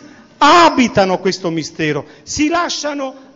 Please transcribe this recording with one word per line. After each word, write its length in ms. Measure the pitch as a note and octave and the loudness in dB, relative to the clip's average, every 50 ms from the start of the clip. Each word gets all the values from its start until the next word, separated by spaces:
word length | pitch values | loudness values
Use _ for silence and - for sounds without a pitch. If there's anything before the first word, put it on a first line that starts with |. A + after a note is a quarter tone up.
| - - - - - _ _ _ | -20 -20 -20 -20 -20 _ _ _
abitano 840 | D4+ C#4+ D#4+ F4 E4+ D#4 D4 C4 B3 A3 - G#3+ G3 F#3 F#3 F3+ | 2 4 6 6 6 4 4 2 0 0 2 0 2 2 0 0
questo 300 | - F#3+ F3+ - - F3 | -2 -2 -4 -2 -6 -6
mistero, 560 | E3 E3 D3 - - - F#3 D#3 D3 C#3+ C3 - - - - | -4 -4 -8 -10 -6 -4 -2 -2 -2 -4 -6 -10 -18 -20 -16
si 260 | - - - D4+ D4+ | -12 -4 -2 -2 0
lasciano 840 | E4 E4+ F4 D4+ - - - D4 D4 C#4+ C4+ C4 C4 - - - - | 0 -2 -2 -2 -6 -6 -6 -8 -6 -6 -8 -8 -10 -14 -20 -20 -14